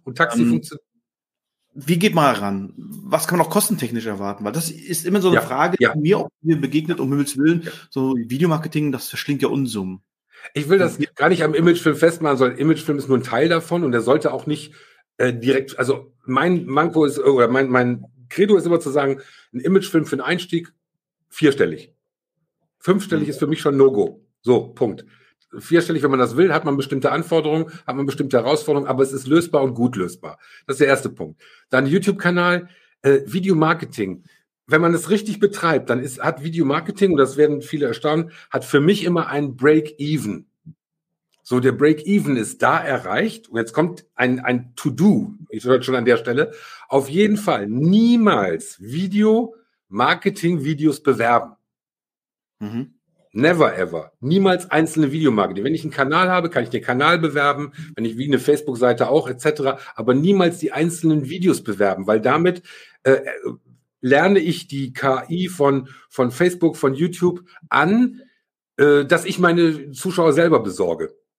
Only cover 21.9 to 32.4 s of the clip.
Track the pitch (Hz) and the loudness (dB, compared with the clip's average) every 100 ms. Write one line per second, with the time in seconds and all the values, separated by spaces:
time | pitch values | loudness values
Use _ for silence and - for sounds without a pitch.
21.9 | _ _ _ _ _ _ _ _ _ 170 | _ _ _ _ _ _ _ _ _ -2
22.9 | 196 - 160 151 139 147 156 151 135 135 | -2 -2 -4 -4 -4 -4 -2 0 4 4
23.9 | 123 85 - _ _ 120 120 - - 113 | 4 -2 -6 _ _ 0 0 0 -4 -4
24.9 | 90 - _ _ _ _ - - 165 165 | -6 -16 _ _ _ _ -18 0 0 0
25.9 | 160 135 131 120 123 185 151 147 139 131 | 0 0 2 2 2 2 2 0 -2 -2
26.9 | 135 135 147 165 165 151 160 156 - - | -2 -2 -2 -2 -2 0 -2 -4 -10 -10
27.9 | 135 139 135 135 123 117 151 151 143 139 | -6 -4 -4 0 0 2 0 0 -2 0
28.9 | 131 135 135 127 165 165 147 135 120 123 | 0 0 -2 0 2 2 0 0 0 -2
29.9 | 110 87 - - - _ - - 135 139 | -2 -6 -8 -18 -20 _ -16 -8 2 2
30.9 | 135 - - 82 - _ _ _ 131 139 | 2 0 -10 -14 -16 _ _ _ 0 2
31.9 | 190 202 196 175 175 | 0 0 -2 0 0